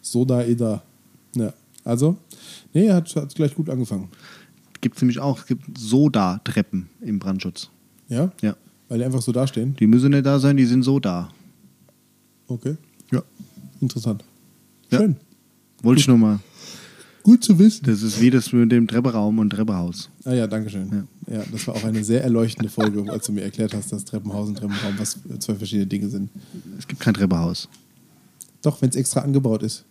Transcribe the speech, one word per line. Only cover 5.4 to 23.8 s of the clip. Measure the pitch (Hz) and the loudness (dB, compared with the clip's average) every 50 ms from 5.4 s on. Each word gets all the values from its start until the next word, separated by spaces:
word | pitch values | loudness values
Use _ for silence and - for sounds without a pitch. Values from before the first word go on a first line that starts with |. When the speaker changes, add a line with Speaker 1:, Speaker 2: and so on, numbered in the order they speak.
| - | -4
Speaker 2:
gibt | - 123 - - - - | -6 -6 -6 -6 -16 -16
Soda-Treppen | - 113 107 120 135 147 147 131 110 98 90 90 107 _ - - 110 98 - - 92 90 - _ _ | -12 -4 2 4 4 4 4 4 2 2 2 -2 -4 _ -4 -2 -2 -2 -2 -4 -6 -6 -8 _ _
im | 233 117 107 98 | -8 -6 -6 -4
Brandschutz. | 95 98 95 95 - 90 85 - - - _ _ _ _ _ _ _ _ | -4 -4 -6 -4 -6 -8 -10 -10 -18 -18 _ _ _ _ _ _ _ _
Speaker 1:
Ja? | 120 120 160 185 - - | -2 -2 -2 -2 -2 -2
Speaker 2:
Ja. | - 107 - _ _ _ _ _ _ _ | -4 -4 -4 _ _ _ _ _ _ _
Speaker 1:
Weil | 120 117 | -4 -4
die | 123 | -2
einfach | 131 127 131 | 0 -2 -2
so | 120 - | -2 0
dastehen? | 113 123 131 135 - 110 117 131 139 - | 0 0 -2 -2 -2 -4 -4 -4 0 2
Speaker 2:
Die | 110 | 4
müssen | 107 113 123 131 143 | 6 6 6 6 4
nicht | 143 143 131 | 2 4 2
da | 139 139 139 | 2 2 4
sein, | 131 139 143 | 4 4 4
die | 139 131 | 4 4
sind | 117 123 131 123 | 4 4 2 2
so | 127 135 139 | 2 0 0
da. | 127 101 90 87 90 - - _ - - _ _ _ _ _ _ _ _ _ _ _ _ _ _ _ _ _ _ _ | 0 -2 -4 -4 -6 -8 -12 _ -20 -20 _ _ _ _ _ _ _ _ _ _ _ _ _ _ _ _ _ _ _
Speaker 1:
Okay. | _ 127 113 - 131 151 156 - _ _ _ - _ | _ -10 -8 -6 -8 -8 -8 -12 _ _ _ -6 _
Speaker 2:
Ja. | - 131 - _ _ _ - - _ - - - - - | -4 -4 -4 _ _ _ -20 -20 _ -20 -20 -20 -6 -4
Speaker 1:
Interessant. | - 120 - 120 113 120 104 98 - _ _ _ _ _ _ _ _ _ _ _ _ _ | -4 -4 -4 -4 -4 -4 -4 -4 -8 _ _ _ _ _ _ _ _ _ _ _ _ _
Speaker 2:
Ja. | - 254 | 2 2
Speaker 1:
Schön. | 214 214 143 - - _ _ _ _ _ _ _ _ _ _ _ | 4 2 2 0 -4 _ _ _ _ _ _ _ _ _ _ _
Speaker 2:
Wollte | - 117 127 151 | 4 4 6 6
ich | 139 | 6
Speaker 1:
Gut. | 131 127 | 6 6
Speaker 2:
nur | 117 110 107 | 6 6 4
mal. | 107 101 - - _ - - - - - - - - - - - _ _ _ | 2 0 -4 -12 _ -20 -20 -20 -20 -20 -20 -20 -20 -20 -20 -20 _ _ _
Speaker 1:
Gut | - 240 240 - | 6 6 6 6
zu | - 196 160 | 4 6 8
wissen. | 196 220 208 - - | 8 6 6 4 0
Speaker 2:
Das | 123 110 101 | 0 0 0
ist | 110 110 101 107 | 0 -4 0 4
wie | 113 127 | 4 6
das | 123 127 107 - | 6 4 0 2
mit | - 123 120 113 | 2 4 4 4
dem | 123 120 117 | 4 4 2
Trepperaum | 107 107 117 123 135 117 110 104 107 110 | 2 0 0 0 0 0 0 0 0 2
und | 110 107 104 | 2 0 0
Treppehaus. | 95 101 110 110 101 90 87 87 85 - - - - _ - | 0 0 -2 -2 0 -2 -2 -4 -6 -10 -14 -16 -18 _ -6
Speaker 1:
Ah | 127 127 | -2 -2
ja, | 123 113 | 0 0
danke | 104 107 107 107 107 | -2 -4 -6 -6 -6
schön. | 98 98 95 98 104 101 98 - _ - - | -8 -8 -6 -4 -4 -6 -6 -8 _ -18 -14
Speaker 2:
Ja. | - 113 | -10 -8
Speaker 1:
Ja, | 107 104 - | -8 -8 -8
das | 113 107 - | -10 -8 -8
war | - - | -6 -6
auch | 110 101 | -6 -4
eine | 110 107 110 104 | -2 -2 -2 0
sehr | 104 117 127 - | 0 0 0 2
erleuchtende | 127 117 113 113 113 110 - 113 101 | 2 2 2 0 0 -2 -6 -8 -6
Folge, | - - 107 107 101 104 101 101 | -2 0 0 0 0 -2 -6 -6
als | - 101 - | -8 -8 -6
du | - | -6
mir | 104 101 95 | -6 -6 -6
erklärt | 101 - - 110 104 - | -6 -4 -4 -4 -4 -4
hast, | 107 | -8